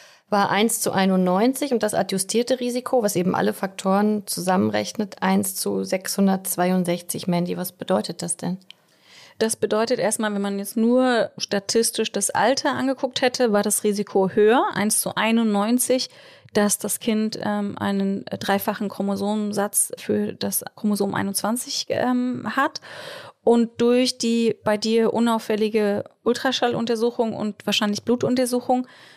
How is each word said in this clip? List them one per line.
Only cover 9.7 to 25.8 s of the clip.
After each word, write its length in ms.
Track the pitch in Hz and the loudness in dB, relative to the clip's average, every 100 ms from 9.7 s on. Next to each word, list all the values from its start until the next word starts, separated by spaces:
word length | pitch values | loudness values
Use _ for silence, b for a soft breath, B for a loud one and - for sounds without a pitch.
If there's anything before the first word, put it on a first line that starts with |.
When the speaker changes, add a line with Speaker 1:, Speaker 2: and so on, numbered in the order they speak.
| 214 226 240 | 0 0 0
Speaker 2:
erstmal, 340 | 202 220 214 | 0 -2 -2
wenn 80 | 202 | -2
man 180 | 202 196 | -4 -4
jetzt 160 | 202 226 | -4 0
nur 560 | 226 247 254 233 - - | 4 4 4 2 0 -4
statistisch 760 | - 202 - 226 233 - 220 | -4 -4 0 0 0 -2 -4
das 180 | 202 - | -2 -2
Alter 460 | - 214 269 294 247 | 0 2 2 0 -2
angeguckt 460 | 262 262 262 - | -2 -2 -4 0
hätte, 320 | 254 254 240 | 0 2 2
war 100 | 202 | 2
das 220 | 208 - 214 | 2 0 0
Risiko 440 | 202 202 196 185 | 0 0 2 2
höher, 360 | 220 214 254 415 | 4 6 6 2
eins 260 | 190 208 - | 0 -2 -2
zu 160 | - - | -2 -2
einundneunzig, 920 | 214 226 226 202 214 247 - 254 - B B B B | 2 2 2 2 2 2 2 0 0 B B B B
dass 260 | 208 208 - | 2 2 0
das 200 | 202 - | -4 -4
Kind, 400 | 233 214 220 - | 0 0 0 -2
ähm, 360 | 208 208 202 - | -4 -2 -4 -4
einen 480 | 202 196 196 196 - | -2 0 0 -2 -6
dreifachen 640 | 196 - 196 214 208 202 | -6 0 0 0 -4 -4
Chromosomensatz 1040 | - 202 196 202 214 208 208 202 - - - | -4 -2 -2 -2 -2 -2 -2 -2 -2 -4 -6
für 360 | - 208 208 | -2 -2 -2
das 320 | - 202 - - - | -4 -4 -4 -8 -4
Chromosom 380 | 208 202 202 | -2 0 0
einundzwanzig, 720 | - 196 - 202 247 277 - - | -2 -4 -2 -2 -4 -4 -8 -4
ähm, 600 | - 247 247 247 247 - 247 | -2 0 0 -2 -4 -4 -2
hat. 260 | 294 - B B B B B B | -2 -4 B B B B B B
Und 380 | 226 233 233 - | 2 4 4 2
durch 380 | 240 247 254 254 | 4 4 2 0
die 380 | 233 233 226 - 214 | 0 2 2 0 -2
bei 100 | 208 | 0
dir 380 | 220 226 226 | 2 2 2
unauffällige 920 | 226 233 226 - 214 214 214 | 2 2 0 -2 -2 0 2